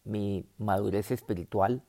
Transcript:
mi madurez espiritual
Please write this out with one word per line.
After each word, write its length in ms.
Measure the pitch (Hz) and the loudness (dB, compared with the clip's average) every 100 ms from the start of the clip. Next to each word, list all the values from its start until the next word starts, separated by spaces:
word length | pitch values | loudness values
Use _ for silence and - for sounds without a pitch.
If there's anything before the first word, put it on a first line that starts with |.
mi 420 | 104 104 101 98 - - | -6 -2 0 -2 -6 -6
madurez 540 | 107 98 104 98 104 | 0 2 2 0 0
espiritual 720 | 127 - 90 - 104 98 131 | -4 -2 -4 -2 0 2 0